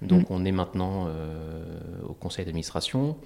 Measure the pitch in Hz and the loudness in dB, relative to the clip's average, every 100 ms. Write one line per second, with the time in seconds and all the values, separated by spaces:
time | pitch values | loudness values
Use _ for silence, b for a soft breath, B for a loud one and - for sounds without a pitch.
0 | 95 90 180 92 95 95 90 92 92 98 | 6 6 6 2 2 2 2 0 0 0
1 | 87 80 78 80 80 80 82 80 82 82 | -2 -4 -4 -6 -8 -8 -8 -10 -10 -8
2 | - - 85 - 87 82 80 - - 131 | -10 -6 -6 -4 -4 -2 -2 -2 0 0
3 | 143 151 | 0 -2